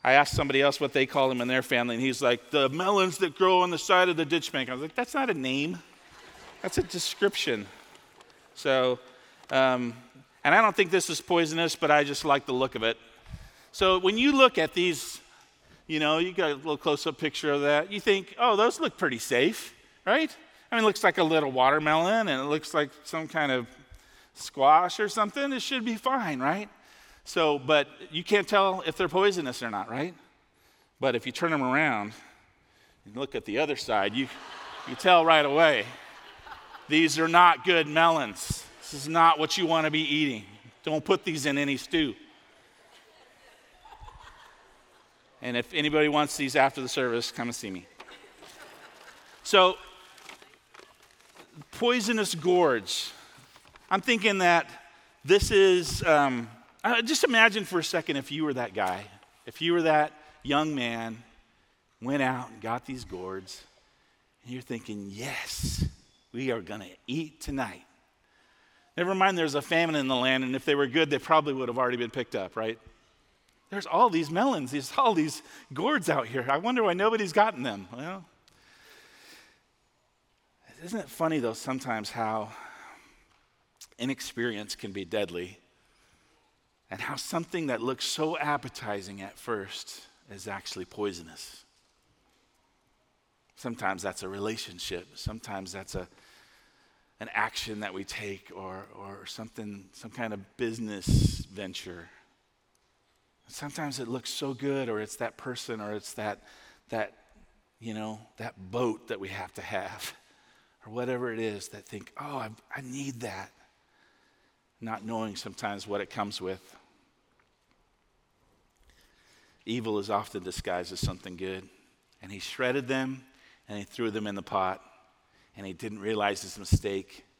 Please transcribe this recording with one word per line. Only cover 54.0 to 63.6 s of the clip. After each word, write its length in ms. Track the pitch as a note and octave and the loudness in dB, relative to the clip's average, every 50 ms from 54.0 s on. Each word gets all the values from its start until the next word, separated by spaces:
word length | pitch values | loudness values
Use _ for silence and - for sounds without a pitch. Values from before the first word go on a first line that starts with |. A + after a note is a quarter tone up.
thinking 360 | - - A#3 A3 F#3+ A3 G3 F#3+ | 2 0 0 2 2 2 2 4
that 300 | F#3 F3 E3+ E3 - - - - - - - _ _ _ _ _ - | 6 6 6 6 4 0 -12 -20 -20 -20 -20 _ _ _ _ _ 2
this 260 | C3+ F#3+ G3+ G#3+ - | 4 4 4 6 4
is, 520 | A3 G3 G3 F#3+ F3+ F3+ E3 D3 - - | 6 6 8 8 6 4 2 -2 -6 -2
um, 480 | C#3 E3+ D#3 D3 C#3+ C3+ B2+ A#2+ A#2 A2 - - - _ _ _ | 4 4 6 6 6 2 0 -4 -6 -10 -14 -20 -20 _ _ _
uh, 180 | - A3 A#3+ A#3 | -2 0 0 0
just 240 | A#3 A#3 D#4 - - | 0 0 2 2 2
imagine 400 | D#4+ A#3+ A3+ A3+ A3+ G3 A3 F#3+ | 4 8 8 8 8 6 2 -4
for 140 | - F3+ - | 0 -2 -2
a 60 | A#3+ | -2
second 320 | - - E3+ D#3 - C#3+ | 0 -2 -2 -2 0 -4
if 140 | C#3 B2+ - | -4 -4 -6
you 140 | C#3+ D#3 D#3 | -4 -2 -2
were 100 | D3+ C3+ | -2 -2
that 200 | B2+ A#2+ G#2+ F#2 | -4 -4 -4 -2
guy, 300 | G#2+ G2 F#2 F#2 F#2+ G2+ G2+ - - - _ _ _ _ | -2 0 0 -2 -4 -8 -14 -20 -20 -20 _ _ _ _
if 160 | - - - | -18 -10 -4
you 100 | D#3 E3+ | 0 2
were 100 | E3+ F3 | 2 4
that 300 | D#3+ D#3+ D3+ D3+ D3+ D3 - - - - - _ | 4 6 6 4 4 2 -4 -18 -20 -20 -20 _
young 320 | - D3 C#3 D3 D#3 D#3 D3+ | -4 0 2 2 2 0 -2
man, 480 | C3+ B2 A#2 A#2 A2+ A2+ A2+ A2 A2+ A#2 _ _ _ _ _ _ _ _ _ _ _ _ _ _ _ | -2 -2 -2 -4 -4 -6 -8 -10 -12 -16 _ _ _ _ _ _ _ _ _ _ _ _ _ _ _
went 200 | A2+ B2+ C#3 C#3+ | -6 -4 0 0
out 280 | C3+ B2+ C3 B2 B2 - | 0 0 0 -4 -8 -12
and 100 | A2+ G#2+ | -14 -10
got 240 | G#2 A2+ A#2 B2 - | -6 -6 -6 -6 -6
these 200 | - C3+ B2+ - | -10 -12 -12 -12
gourds, 580 | F2 F#2+ F2+ F#2 F#2 F#2+ F#2+ F#2 F#2+ - - | -12 -12 -10 -10 -10 -10 -10 -12 -14 -20 -20